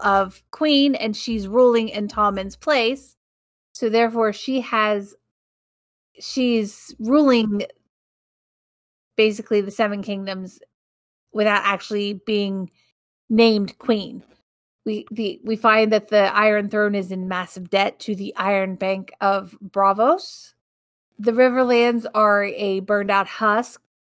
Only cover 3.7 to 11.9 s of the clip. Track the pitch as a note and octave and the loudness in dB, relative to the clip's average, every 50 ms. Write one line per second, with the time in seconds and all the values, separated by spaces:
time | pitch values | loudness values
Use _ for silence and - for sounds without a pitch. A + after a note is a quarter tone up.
3.7 | _ - A#3+ A3 G#3+ A#3 A#3 A3+ A3+ A#3 A3 G#3+ G#3 - - C4 C4 C4 A#3 - | _ -6 -4 0 2 2 2 2 2 0 0 0 -2 -4 -6 -4 -4 -4 -4 -2
4.7 | A#3+ A3 G#3+ G#3+ G#3+ G3+ G3 G3+ - _ _ _ _ _ _ _ _ _ _ _ | -2 0 0 0 0 -2 -4 -10 -18 _ _ _ _ _ _ _ _ _ _ _
5.7 | _ _ _ _ _ _ _ _ _ - - - - C4 B3+ B3 A#3+ A3 G#3 G#3 | _ _ _ _ _ _ _ _ _ -18 -16 -8 -4 -2 0 0 0 0 -2 -4
6.7 | - - - - - - A3 A3 C#4 D4+ D4 C4+ B3 A#3 A3 G#3 G3+ G3+ - - | -8 -12 -14 -16 -14 -10 -2 2 2 4 4 4 4 2 2 0 -2 -4 -6 -8
7.7 | - _ _ _ _ _ _ _ _ _ _ _ _ _ _ _ _ _ _ _ | -12 _ _ _ _ _ _ _ _ _ _ _ _ _ _ _ _ _ _ _
8.7 | _ _ _ _ _ _ _ _ _ - G#3+ A3 G#3 G#3+ - - A3 G#3 G3 G3+ | _ _ _ _ _ _ _ _ _ 2 2 2 2 -4 -4 -2 0 0 0 -2
9.7 | - - A3 G#3 G3+ G3+ G3 G#3 G3+ G3 G3 G3 F#3+ F#3+ F#3 F#3 - - - _ | -2 -2 -2 -2 -2 -6 -6 -8 -8 -8 -6 -8 -8 -10 -12 -14 -16 -20 -20 _
10.7 | _ _ _ _ _ _ _ _ _ _ _ _ - G#3+ G#3 G#3+ G#3 G3+ - G3 | _ _ _ _ _ _ _ _ _ _ _ _ -2 0 2 2 2 2 0 0
11.7 | G3 F#3 - - | -2 -2 -6 -6